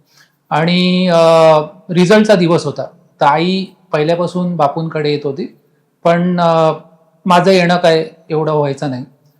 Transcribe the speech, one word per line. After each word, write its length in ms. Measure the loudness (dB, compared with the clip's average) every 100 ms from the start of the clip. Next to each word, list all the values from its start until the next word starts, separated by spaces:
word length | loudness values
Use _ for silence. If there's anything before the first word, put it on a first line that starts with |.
| _ _ _ _ -6
आणि, 560 | -4 -2 0 0 0 0
अ, 120 | 2 4 4 4 4 0 -10 -6
रिझल्टचा 440 | 0 4 4 4
दिवस 300 | 2 2 0
होता. 200 | -2 -8 -12 _ _ -4
तर 60 | 0
आई 380 | 0 -2 -4 -6 _ _
पहिल्यापासून 640 | -4 -2 -2 -4 -4 -6 -2
बापूंकडे 540 | -2 -2 -8 -6 -4
येत 100 | -4
होती, 320 | -6 -8 -12 _ _ _ _ _
पण, 360 | -2 0 0 0
अ, 320 | 0 2 0 -2 -10 _ _ _ 0
माझं 240 | 2 4
येणं 260 | 2 2 2
काय 340 | 2 0 -2 -12 -8
एवढं 220 | -6 -2
व्हायचं 380 | -2 -2 -4 -8
नाही. 140 | -8 -12 _ _ _